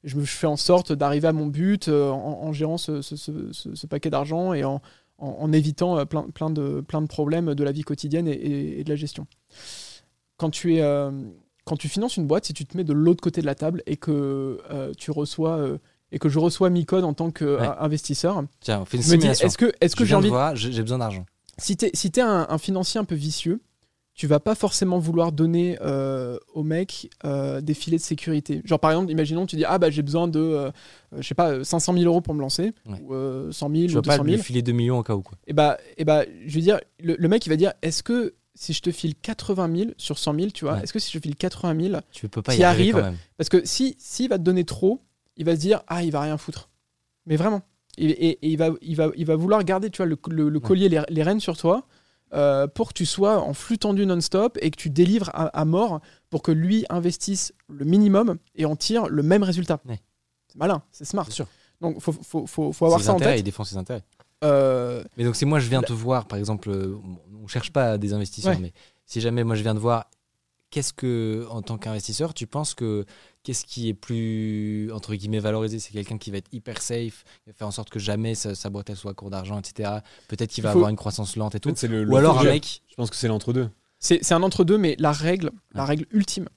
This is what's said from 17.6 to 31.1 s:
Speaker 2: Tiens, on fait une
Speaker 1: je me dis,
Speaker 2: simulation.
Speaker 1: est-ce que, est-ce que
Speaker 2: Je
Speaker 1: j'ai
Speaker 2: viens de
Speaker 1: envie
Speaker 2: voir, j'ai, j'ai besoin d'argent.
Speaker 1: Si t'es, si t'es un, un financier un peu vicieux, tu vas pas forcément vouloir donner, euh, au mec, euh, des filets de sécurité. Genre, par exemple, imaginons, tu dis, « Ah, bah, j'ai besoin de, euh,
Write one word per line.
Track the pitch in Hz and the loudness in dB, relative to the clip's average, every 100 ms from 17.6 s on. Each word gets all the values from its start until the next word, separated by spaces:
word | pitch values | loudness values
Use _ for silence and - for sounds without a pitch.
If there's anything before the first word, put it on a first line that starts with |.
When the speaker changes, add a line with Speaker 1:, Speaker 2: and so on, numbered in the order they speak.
| 123 - 151 151 - - 170 196 143 _ | 0 -2 -2 -2 -4 -2 0 -2 -6 _
Speaker 2:
Tiens, | - 107 | -4 -2
on | 92 | -2
fait | 123 | 0
une | |
Speaker 1:
je | 151 | 6
me | 170 | 6
dis, | |
Speaker 2:
simulation. | 180 127 180 | 6 4 2
Speaker 1:
est-ce | - | 4
que, | 240 - | 2 4
est-ce | 180 - | 2 4
que | |
Speaker 2:
Je | 220 | 4
Speaker 1:
j'ai | |
Speaker 2:
viens | 202 | 6
de | |
Speaker 1:
envie | 196 | 6
Speaker 2:
voir, | 123 147 135 | 4 2 0
j'ai, | 113 | -2
j'ai | 120 | -2
besoin | 110 127 | -2 -2
d'argent. | 113 95 90 _ _ - | -2 -6 -10 _ _ -10
Speaker 1:
Si | - 196 | -4 0
t'es, | 226 | 0
si | - 190 | 0 0
t'es | 247 | 2
un, | 240 190 156 | 4 2 2
un | 156 | -2
financier | - 190 185 220 | -2 -2 -2 -2
un | 202 | -2
peu | 160 | -2
vicieux, | 147 151 165 214 _ _ _ _ _ - | -4 -4 -4 -4 _ _ _ _ _ -6
tu | 151 | 2
vas | 160 | 2
pas | - | 2
forcément | 214 208 - 185 180 | 0 0 0 2 2
vouloir | 165 170 165 | 2 2 2
donner, | 151 165 170 175 175 | 2 2 4 2 -2
euh, | 151 139 135 135 123 123 _ | -2 -2 -2 -2 -4 -8 _
au | - | -6
mec, | 156 160 190 - 170 _ | -2 -2 -4 -8 -16 _
euh, | 147 139 139 139 | -6 -4 -2 -4
des | 147 | -4
filets | 151 - 165 | -4 0 -2
de | |
sécurité. | - 151 - 156 - 151 - | 0 -6 -2 -2 -2 -6 0
Genre, | 156 | 2
par | 156 | 4
exemple, | 160 185 | 2 0
imaginons, | 156 151 165 185 | 0 0 -2 -2
tu | 156 | -2
dis, « | 156 | 0
Ah, | 185 | 4
bah, | 170 | 2
j'ai | 151 | 2
besoin | 143 156 170 | 0 0 0
de, | 156 | 0
euh, | 160 151 139 - - - _ | 0 0 -2 -8 -20 -20 _